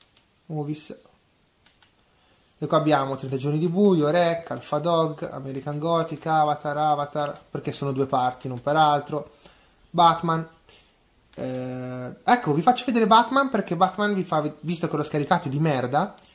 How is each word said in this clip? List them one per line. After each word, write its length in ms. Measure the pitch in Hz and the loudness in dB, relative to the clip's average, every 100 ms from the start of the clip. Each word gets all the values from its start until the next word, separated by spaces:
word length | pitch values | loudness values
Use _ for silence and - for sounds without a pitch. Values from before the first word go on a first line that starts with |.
| _ _ _ _ - | _ _ _ _ -10
movies, 520 | 156 143 151 - - - _ _ _ _ _ _ _ _ _ _ _ _ _ _ - | -8 -6 -8 -12 -18 -20 _ _ _ _ _ _ _ _ _ _ _ _ _ _ -10
e 80 | 151 | -2
qua 120 | 160 | 0
abbiamo 380 | 151 143 135 135 | 2 2 0 -4
trenta 200 | 131 131 | -6 -4
giorni 220 | 135 151 | -2 0
di 100 | 170 | 0
buio, 400 | 175 208 180 147 | 4 4 4 4
Rec, 420 | 170 170 165 - | 2 2 0 -4
Alpha 280 | 127 - 151 | -10 -4 -2
Dog, 500 | 156 170 160 151 165 | 0 2 0 -2 -10
American 480 | 135 135 135 139 147 | -10 -10 -10 -8 -4
Gothic, 460 | 156 165 160 151 | 0 0 -2 -6
Avatar, 540 | 165 160 151 147 151 143 | 0 2 2 0 -2 -2
Avatar, 640 | 151 147 143 156 143 - - | 0 0 -2 -4 -4 -6 -10
perché 220 | 143 139 | -10 -8
sono 200 | 123 143 | -6 -4
due 140 | 135 135 | -2 0
parti, 420 | 135 127 127 131 | 0 0 -2 -8
non 140 | 123 | -6
per 140 | 131 156 | -2 2
altro, 560 | 151 147 - 151 139 - - _ _ _ _ | 4 2 0 -8 -8 -16 -20 _ _ _ _
Batman. 580 | 170 170 165 170 160 165 - _ - _ _ _ _ _ | 4 6 6 2 -2 -4 -12 _ -20 _ _ _ _ _
Eh, 800 | - 131 127 127 127 127 127 123 - | -10 -8 -6 -8 -8 -10 -10 -12 -6
ecco, 300 | - 240 - | 2 2 2
vi 80 | 143 | 2
faccio 220 | 175 247 - | 2 2 0
vedere 200 | 233 214 | 2 6
Batman 440 | 220 240 269 269 | 6 6 2 0
perché 260 | 220 196 170 | -2 -2 2
Batman 380 | 180 196 208 | 0 2 -2
vi 100 | 202 | -2
fa 160 | 180 156 | -2 -2
ve-, 160 | 147 147 | -2 -6
visto 280 | 151 170 165 | -8 -4 -4
che 80 | 156 | -4
l'ho 60 | |
scaricato 480 | 143 151 143 175 143 | -2 -2 0 0 0
di 80 | 139 | 0
merda, 560 | 160 135 123 143 196 - - | 0 0 0 0 -2 -4 -20